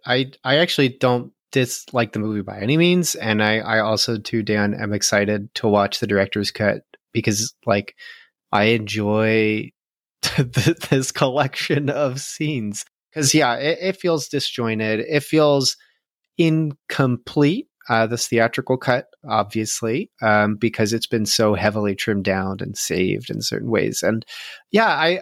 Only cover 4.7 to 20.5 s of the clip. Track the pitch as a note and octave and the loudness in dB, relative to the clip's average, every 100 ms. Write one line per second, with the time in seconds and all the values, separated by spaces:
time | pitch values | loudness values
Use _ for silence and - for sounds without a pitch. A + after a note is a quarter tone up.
4.7 | G#2 G#2+ G#2 - G#2 G2+ G#2+ G2+ - A2+ | 0 -2 -2 2 2 2 -2 -4 -2 2
5.7 | G#2 G2 - G#2 G2+ G2 G#2+ G2 - G#2 | 2 2 -2 0 0 2 -2 -4 0 0
6.7 | G#2 - - _ A#2+ A#2 G#2 A2+ - - | 0 -8 -20 _ -2 0 0 -4 -6 0
7.7 | G2+ G2+ - - - _ _ _ G#2 G#2+ | 0 0 -14 -20 -20 _ _ _ 2 2
8.7 | A#2 G#2 G#2 G#2 G#2+ A2 A2 G#2+ G#2+ - | 2 -2 -2 0 2 2 2 2 0 -6
9.7 | _ _ _ _ _ - - B2+ C3 D#3 | _ _ _ _ _ -4 -2 0 0 0
10.7 | E3+ - C3+ B2+ - C#3 C3 C3+ - - | 0 -2 -2 -2 -2 0 0 -2 -4 -2
11.7 | C#3+ C#3+ C#3+ C#3+ C3 - - D3+ C3+ G#2+ | -2 0 -2 -2 -4 -10 -6 -4 -4 -4
12.7 | G2+ - _ _ D#3 C#3 D#3 C3 A#2+ C#3+ | -8 -12 _ _ -2 2 4 4 2 -2
13.7 | E3 F#3 F#3+ F3+ D#3+ - C#3+ - - A#2 | -2 -4 -2 -2 -2 -2 -4 -4 -4 -2
14.7 | A2 A2 A2 - D3 - D#3 D3+ C#3 C3 | 0 0 -2 0 -2 2 4 4 4 2
15.7 | - _ _ _ _ _ - E3 D#3+ D#3 | -4 _ _ _ _ _ 0 2 2 0
16.7 | C#3+ - - C3 A#2+ - D3+ C#3+ G#3 - | -6 -10 0 0 0 -2 2 2 2 -6
17.7 | _ - A#2 A2+ A#2 - A#2 A2+ - - | _ -2 0 0 -2 -2 2 2 0 -2
18.7 | C3 - B2 - _ C3+ A2 G2+ A2+ A2 | -2 2 0 -2 _ -2 -2 0 -4 -4
19.7 | - A2+ A2 - _ A2 G#2+ G#2 | -4 -4 -4 -6 _ 2 4 4